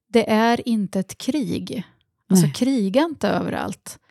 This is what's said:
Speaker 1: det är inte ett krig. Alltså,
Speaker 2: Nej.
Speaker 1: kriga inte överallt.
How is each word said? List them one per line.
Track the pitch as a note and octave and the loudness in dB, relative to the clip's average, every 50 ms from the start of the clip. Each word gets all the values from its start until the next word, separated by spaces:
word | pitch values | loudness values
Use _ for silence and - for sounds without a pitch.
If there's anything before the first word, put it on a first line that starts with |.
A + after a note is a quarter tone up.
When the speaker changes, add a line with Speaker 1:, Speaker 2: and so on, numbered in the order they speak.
| _ _ | _ _
Speaker 1:
det | - A#3 - - | 2 2 2 2
är | A3 G#3+ A3+ A#3 A#3+ B3 - B3 | 2 2 4 2 2 0 0 -2
inte | A3+ G#3+ G3 - - G3 | -2 -2 -2 -2 -2 -4
ett | F#3 - - - | -4 -6 -8 -10
krig. | - C4+ C#4 D4+ A3 E3+ F#3 - F3+ - - - - - _ _ _ _ _ _ _ - | -6 -4 -2 -2 -2 -4 -4 -6 -6 -8 -8 -10 -10 -12 _ _ _ _ _ _ _ 2
Alltså, | F#3+ F#3 D#3+ | 4 4 4
Speaker 2:
Nej. | D3 C3 | 4 2
Speaker 1:
kriga | - B3 C4+ C#4 A#3+ G3 F#3+ F#3+ C4 | 0 0 0 0 0 0 2 2 2
inte | D#4+ E4+ C#4 - - G3 | 2 0 0 -4 -2 -2
överallt. | - - F#3 E3+ - - - - F3 - - - - - _ _ | -2 -2 -2 -4 -4 -6 -6 -8 -10 -12 -16 -20 -20 -20 _ _